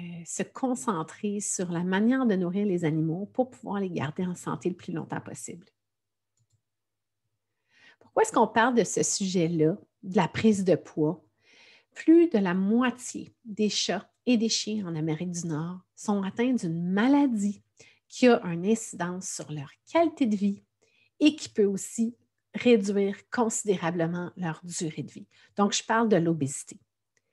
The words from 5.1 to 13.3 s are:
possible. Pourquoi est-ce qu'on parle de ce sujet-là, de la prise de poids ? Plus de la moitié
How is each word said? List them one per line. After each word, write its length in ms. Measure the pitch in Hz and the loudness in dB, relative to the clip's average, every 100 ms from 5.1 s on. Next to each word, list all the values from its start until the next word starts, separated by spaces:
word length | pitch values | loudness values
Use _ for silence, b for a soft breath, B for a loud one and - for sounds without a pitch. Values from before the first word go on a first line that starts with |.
| 165 | -10
possible. 440 | - 160 - 170 - _ _ _ _ _ _ _ _ _ _ _ _ _ _ _ _ _ _ _ b b b b | -10 -14 -16 -18 -20 _ _ _ _ _ _ _ _ _ _ _ _ _ _ _ _ _ _ _ b b b b
Pourquoi 220 | _ - | _ 0
est-ce 100 | 440 | 2
qu'on 140 | 277 220 | 2 2
parle 280 | 233 233 240 | 4 2 4
de 80 | |
ce 180 | 180 - | 2 0
sujet-là, 760 | 156 - 190 180 165 170 156 202 - _ | -2 -2 -2 0 0 2 2 0 -8 _
de 120 | 196 190 | -2 0
la 120 | 165 | 0
prise 360 | - 220 202 | 2 2 4
de 120 | 185 156 | 2 0
poids ? 500 | - - 151 - _ b b b b b _ - | 0 -2 0 -2 _ b b b b b _ -2
Plus 340 | - 330 339 | 6 6 6
de 80 | 214 | 4
la 160 | 196 | 2
moitié 800 | 185 190 226 254 247 - - - | 0 2 2 2 -2 -8 -12 -14